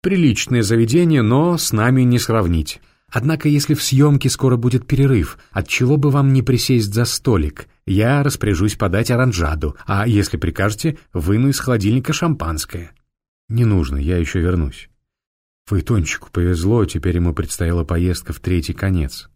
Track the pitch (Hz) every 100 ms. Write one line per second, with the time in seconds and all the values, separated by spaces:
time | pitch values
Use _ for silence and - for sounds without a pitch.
0 | - 190 156 107 - 123 104 117 117 147
1 | 175 156 107 127 165 170 - 107 113 131
2 | 123 120 - 113 90 82 76 - _ _
3 | _ 110 123 156 151 147 143 151 - 131
4 | 147 143 131 - 135 123 120 120 - 135
5 | 139 123 76 - _ 95 - - 127 147
6 | 143 139 139 135 123 123 - 127 104 104
7 | 120 - - 104 76 - - _ - 98
8 | 113 143 143 - 107 90 104 - 101 95
9 | 113 120 127 92 78 78 73 - - 98
10 | 110 104 98 82 85 - 98 104 165 151
11 | _ 92 80 104 135 135 - 120 98 123
12 | 127 156 170 151 82 90 - - 85 _
13 | _ _ _ _ _ 113 117 98 71 69
14 | 71 90 80 95 85 90 76 - - _
15 | _ _ _ _ _ _ - 98 - 117
16 | 78 - - - 87 87 87 120 98 85
17 | 92 87 85 78 80 - 85 85 80 85
18 | 90 87 - - - 90 78 85 98 90
19 | 71 - -